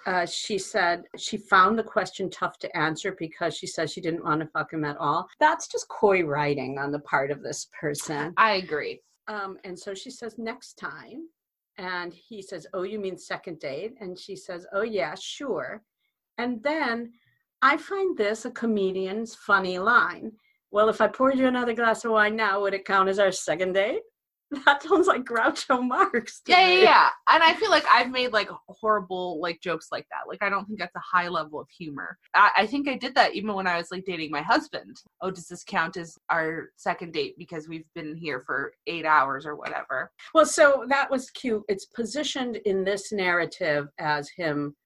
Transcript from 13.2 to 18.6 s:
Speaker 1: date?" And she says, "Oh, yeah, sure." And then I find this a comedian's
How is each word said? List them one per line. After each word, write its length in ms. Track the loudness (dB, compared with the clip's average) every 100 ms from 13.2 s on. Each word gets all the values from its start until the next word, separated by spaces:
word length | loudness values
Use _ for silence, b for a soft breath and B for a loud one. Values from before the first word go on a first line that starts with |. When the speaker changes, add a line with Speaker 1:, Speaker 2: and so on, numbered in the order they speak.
| -10 -10 -10 -10
Speaker 1:
date?" 340 | -10 -8 -10 -12
And 180 | -14 -14
she 160 | -14
says, 320 | -14 -12 -14 -8
"Oh, 100 | -4
yeah, 320 | -2 -2 -4
sure." 680 | -6 -12 -10 -6 -4 -6 -10 _ _ _ _ _ -6
And 220 | -6 -2
then 480 | -2 0 -2 -4 -8 b b b b _
I 140 | 2 2
find 400 | -2 -2 -2 0
this 280 | -2 -2
a 60 | -6
comedian's 840 | -4